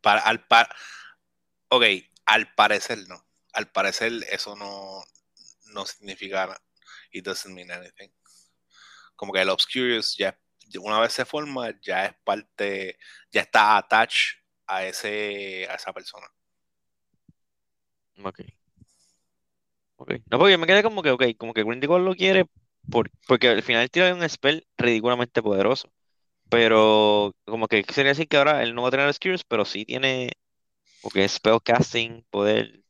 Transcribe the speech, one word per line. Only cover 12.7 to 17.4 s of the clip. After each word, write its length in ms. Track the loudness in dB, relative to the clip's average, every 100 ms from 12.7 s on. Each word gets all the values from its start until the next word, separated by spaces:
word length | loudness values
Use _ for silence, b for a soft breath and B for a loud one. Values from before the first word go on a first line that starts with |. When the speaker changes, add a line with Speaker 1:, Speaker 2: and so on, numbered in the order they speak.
| -6 -10 -14 B B B
Speaker 1:
ya 120 | -4
está 340 | 0 4 6 4
attached 600 | 4 2 2 0 -4 -6 _ _ -10
a 180 | -8
ese, 800 | -6 -8 -8 -6 -6 -8 -10 -10 -10
a 40 |
esa 180 | -12 -12
persona. 340 | -14 -16 -20 -20 _ _ _ _ _ _ _ _ _ _ _